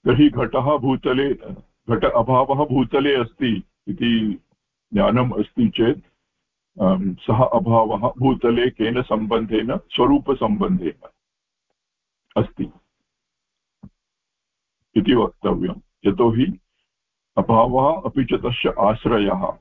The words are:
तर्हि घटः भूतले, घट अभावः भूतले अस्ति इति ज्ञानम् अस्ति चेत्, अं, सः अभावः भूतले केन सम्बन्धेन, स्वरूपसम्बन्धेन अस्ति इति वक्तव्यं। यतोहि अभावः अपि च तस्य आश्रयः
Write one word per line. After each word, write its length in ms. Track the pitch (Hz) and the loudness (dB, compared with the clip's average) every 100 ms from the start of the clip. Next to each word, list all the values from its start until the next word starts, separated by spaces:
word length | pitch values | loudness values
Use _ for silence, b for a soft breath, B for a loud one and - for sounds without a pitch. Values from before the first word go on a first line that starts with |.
तर्हि 240 | - 123 147 | 2 4 4
घटः 480 | 123 117 127 131 147 | 4 -2 -2 0 0
भूतले, 760 | 123 127 143 127 139 - - - _ _ - | 0 0 0 0 0 -4 -8 -18 _ _ -4
घट 140 | 120 | 0
अभावः 640 | - 120 117 127 131 135 143 | 2 0 2 2 2 0 0
भूतले 480 | 131 120 139 143 | 0 0 0 2
अस्ति 480 | 135 117 _ 131 101 - _ - | 0 -2 _ -2 -2 -8 _ -12
इति 520 | 90 120 113 110 90 _ _ _ _ _ | -4 0 0 0 -6 _ _ _ _ _
ज्ञानम् 380 | 101 98 117 127 | 0 2 2 0
अस्ति 360 | 104 104 - 208 | -2 -4 0 0
चेत्, 360 | - 117 151 _ _ _ _ _ _ _ - | 2 0 0 _ _ _ _ _ _ _ -2
अं, 340 | 95 95 95 | 0 0 -2
सः 300 | 92 - 117 | -6 -2 2
अभावः 680 | 127 117 107 117 110 107 120 123 | 2 2 2 2 2 -2 -4 0
भूतले 520 | 131 127 120 117 123 | 0 0 0 0 -2
केन 320 | - 110 127 | -2 -2 -2
सम्बन्धेन, 720 | 127 110 107 113 110 110 113 170 | -4 -4 -2 -4 -2 -4 -2 -8
स्वरूपसम्बन्धेन 1300 | _ - 120 - - 131 113 104 92 92 82 - - _ _ _ _ _ _ _ _ _ _ _ _ - | _ 0 2 2 0 -2 -2 -2 -2 -2 -4 -10 -20 _ _ _ _ _ _ _ _ _ _ _ _ -4
अस्ति 360 | - - - _ _ _ _ _ _ _ _ _ _ _ - _ _ _ _ _ _ _ _ _ _ - | -4 -6 -10 _ _ _ _ _ _ _ _ _ _ _ -20 _ _ _ _ _ _ _ _ _ _ -2
इति 180 | - | 2
वक्तव्यं। 600 | - - _ 98 90 90 - _ _ 104 | 2 0 _ -4 -2 -4 -8 _ _ -4
यतोहि 540 | 92 120 113 160 - _ _ _ _ _ _ _ - | 2 0 2 -2 -4 _ _ _ _ _ _ _ -4
अभावः 640 | 98 113 123 127 139 165 | 2 2 4 2 2 0
अपि 220 | 123 139 | -4 -4
च 80 | 123 | -2
तस्य 420 | 185 123 123 - - | -2 -2 -4 -4 0
आश्रयः 800 | 101 110 - 113 101 92 90 - | 0 0 -2 0 0 0 -2 -2